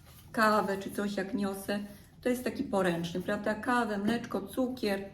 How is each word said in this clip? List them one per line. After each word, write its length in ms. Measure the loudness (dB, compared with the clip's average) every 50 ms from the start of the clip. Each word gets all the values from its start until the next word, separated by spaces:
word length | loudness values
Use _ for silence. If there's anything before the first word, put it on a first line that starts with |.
| -20 -20 -20 -20 -18 -6 0
kawę 460 | 4 4 6 6 4 4 2 0 -2
czy 120 | -4 -6
coś 260 | -4 -2 -2 -2 0
jak 180 | -2 -2 -2 -2
niosę, 460 | -2 0 0 -2 -4 -4 -4 -2 -2 -4 -6 -12 -16 -20 -20 -12 -4 0
to 60 | 0
jest 160 | 0 2 0
taki 200 | -4 -4 -4 -4
poręczny, 560 | 0 2 4 4 4 2 2 0 -2 -2 -4
prawda? 340 | -2 -2 -2 -2 0 -2 -2
Kawę, 440 | -2 0 0 2 2 2 2 0 0
mleczko, 420 | 2 2 0 0 0 -2 -4 -4
cukier 640 | -4 -4 -2 0 0 0 0 -2 0 0 0 0 -4 -8